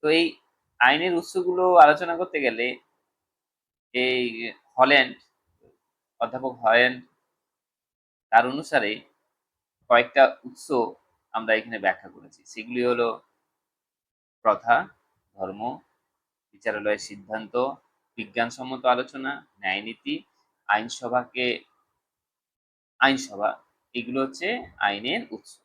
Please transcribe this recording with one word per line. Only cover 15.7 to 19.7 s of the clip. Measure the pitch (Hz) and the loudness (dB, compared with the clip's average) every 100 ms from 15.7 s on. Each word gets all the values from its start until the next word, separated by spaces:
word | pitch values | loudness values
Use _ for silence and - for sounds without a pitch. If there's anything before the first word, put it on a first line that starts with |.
| 135 _ _ _ _ _ _ _ | -10 _ _ _ _ _ _ _
বিচারালয়ের | 101 113 104 104 104 | _ -6 -4 -4 -4
সিদ্ধান্ত, | - 104 98 110 107 120 131 139 _ _ _ - | -6 -18 -12 -12 -6 -4 -4 -6 _ _ _ -16
বিজ্ঞানসম্মত | 120 120 117 123 127 131 | -10 -4 -6 -6 -12 -4
আলোচনা, | 127 123 127 135 135 143 _ _ | 0 0 0 -8 -10 -10 _ _
ন্যায়নীতি, | 98 | -6